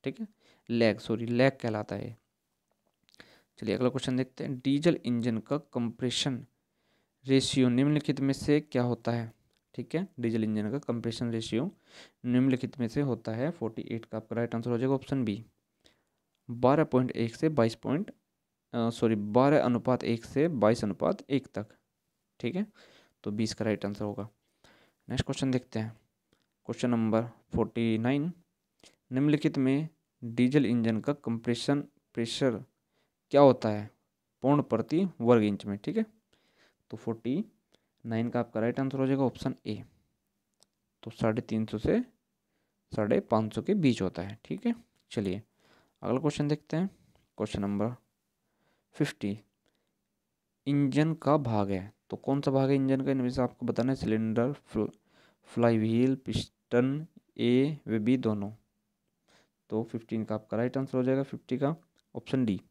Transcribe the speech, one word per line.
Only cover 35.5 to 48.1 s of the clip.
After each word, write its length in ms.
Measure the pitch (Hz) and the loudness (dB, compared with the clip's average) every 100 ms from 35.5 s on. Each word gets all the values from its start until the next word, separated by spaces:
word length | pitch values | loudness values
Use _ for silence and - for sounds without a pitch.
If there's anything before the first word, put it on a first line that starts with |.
| 101 104 | 0 -6
में? 100 | 101 | -6
ठीक 180 | - 208 | -4 -4
है, 100 | 220 _ _ _ _ _ _ _ _ | -4 _ _ _ _ _ _ _ _
तो 60 | 110 | -10
फ़ोर्टी 480 | - 113 120 151 214 _ _ _ _ _ | -8 -6 -4 -4 -4 _ _ _ _ _
नाइन 240 | 117 113 117 | -4 -2 0
का 100 | 120 | -2
आपका 200 | 117 110 | -4 -2
राइट 200 | 113 123 | -2 -2
आंसर 180 | 135 135 | -4 -2
हो 80 | 131 | 0
जाएगा 160 | 135 | 2
ऑप्शन 320 | 127 - 131 123 - | 0 -2 -8 -6 -8
ए, 160 | 104 - _ _ _ _ _ _ _ _ _ _ _ | -10 -12 _ _ _ _ _ _ _ _ _ _ _
तो 80 | 113 | -16
साढ़े 320 | - 113 113 | -2 0 0
तीन 220 | - 110 110 | -2 -4 -2
सौ 120 | 110 | -2
से 220 | - 208 254 _ _ _ _ _ _ _ _ | 2 2 0 _ _ _ _ _ _ _ _
साढ़े 260 | - 104 123 | -4 2 2
पाँच 340 | - 110 110 | 2 0 0
सौ 80 | 110 | -4
के 120 | - | -2
बीच 280 | 208 143 113 | 2 2 2
होता 200 | 92 - | -2 -4
है। 160 | 95 110 | -10 -12
ठीक 220 | - 196 233 | -10 -4 -4
है, 80 | 233 _ _ _ | -4 _ _ _
चलिए 320 | - 98 92 _ _ _ _ _ _ | -4 -4 -4 _ _ _ _ _ _
अगला 180 | 98 127 | -4 0
क्वेश्चन 280 | 151 147 147 | -2 -2 -2
देखते 280 | 151 - 160 | -2 -4 -4
हैं। 140 | 190 _ _ _ _ - | -4 _ _ _ _ -8
क्वेश्चन 220 | 107 - | -6 -4
नंबर 340 | 101 101 110 120 _ | -4 -2 -4 -6 _